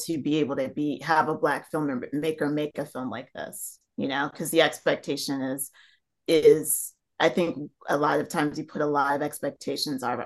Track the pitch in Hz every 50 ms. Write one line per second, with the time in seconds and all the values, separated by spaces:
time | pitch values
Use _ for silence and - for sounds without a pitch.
0 | - - 165 143 - 147 147 156 147 127 139 143 131 131 - 151 151 147 139 -
1 | 143 160 165 156 - 151 156 - 160 151 139 - - - - 160 156 143 135 120
2 | 120 - 135 147 151 160 156 156 156 147 151 151 151 147 - - 143 151 - 131
3 | 127 127 104 117 135 - _ - 76 - - - - - - - _ _ _ -
4 | 139 139 131 139 147 147 - - 170 151 160 160 156 147 151 - - 165 143 -
5 | - - 143 143 - - 143 135 131 131 131 139 - - - - - _ _ _
6 | _ _ _ _ _ - 165 156 151 151 151 156 139 - - - - - - _
7 | _ _ _ - - 165 - 196 170 165 - - 147 147 - _ - - 165 143
8 | 147 147 147 151 139 147 - 170 151 147 147 156 156 - - - 151 147 147 143
9 | 139 143 - 143 151 147 - - - 143 139 - - 143 139 - - 151 143 131
10 | 123 120 123 117 -